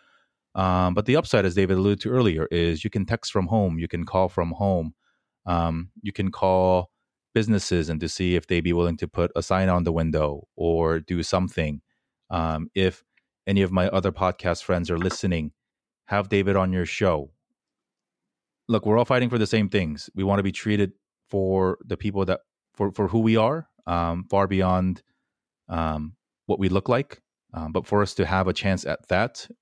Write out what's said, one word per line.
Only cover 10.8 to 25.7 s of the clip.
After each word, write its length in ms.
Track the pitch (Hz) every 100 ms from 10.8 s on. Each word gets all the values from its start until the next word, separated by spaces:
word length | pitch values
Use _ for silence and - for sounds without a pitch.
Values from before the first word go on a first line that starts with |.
| 80 82
do 240 | - 87
something. 580 | - 92 92 - 78 73 - _ _ _ -
Um, 400 | 85 80 78 85 98
if 280 | 92 - _ _ _ _ -
any 160 | 101
of 80 | 92
my 160 | 92 92
other 220 | 95 95
podcast 520 | - 92 - 90 85
friends 280 | - 90 82
are 60 | 85
listening, 540 | 92 - 95 85 76 - _ _ _ _ -
have 240 | 101 101
David 260 | 101 98 98
on 160 | 92
your 140 | 92 85
show. 460 | - 98 76 69 _ _ _ _ _ _ _ _ _ _ _ _ _ -
Look, 180 | 110 104
we're 140 | 113
all 60 | 120
fighting 240 | 127 123
for 100 | 120
the 80 | 104
same 220 | 113 101
things. 400 | 101 82 73 -
We 100 | 95
wanna 200 | 95 101
be 80 | 95
treated 400 | - 107 104 95 - _ _ _
for 480 | 101 95 95 92 - -
the 120 | 92
people 280 | 101 98 92
that, 160 | 92 _ _ _ -
for, 160 | 101
for 160 | 101 95
who 120 | 113
we 180 | 113 110
are, 300 | 113 160 - _ -
um, 380 | 87 85 85 -
far 180 | 98 98
beyond, 540 | 95 92 92 92 90 _ _ _ _ _ _
um, 460 | -